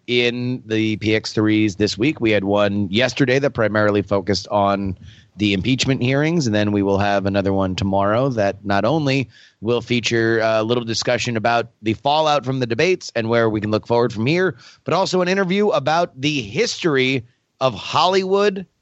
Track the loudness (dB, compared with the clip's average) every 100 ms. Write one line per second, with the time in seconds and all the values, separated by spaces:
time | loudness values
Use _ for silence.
0 | -2 0 2 0 -4 -6 -4 -2 0 -2
1 | 0 0 -2 0 2 2 2 0 -2 0
2 | -2 0 0 2 2 2 2 0 0 0
3 | 0 0 0 0 0 0 0 2 2 2
4 | 0 -2 0 -4 -2 0 0 0 -4 -8
5 | -14 -20 _ -2 0 0 0 0 0 0
6 | 0 0 0 0 0 0 0 0 2 2
7 | 2 0 0 0 0 0 -2 -2 -2 0
8 | 0 0 0 0 -2 -2 -2 0 0 0
9 | 0 -2 -4 -12 -20 _ -4 -2 -2 -2
10 | 0 0 2 2 2 0 0 -2 -2 -4
11 | -2 -2 -2 -2 0 0 -2 _ -4 -2
12 | 0 2 2 0 -2 -2 -2 0 0 0
13 | -4 -4 0 2 2 0 0 -2 0 0
14 | 0 0 0 0 0 -4 -14 -12 -2 -2
15 | 0 0 0 0 0 2 2 0 0 0
16 | 0 -2 -4 -2 -4 -2 -2 -2 0 2
17 | 2 0 -6 _ _ -2 -2 -2 -2 0
18 | 2 2 0 2 0 -2 -8 _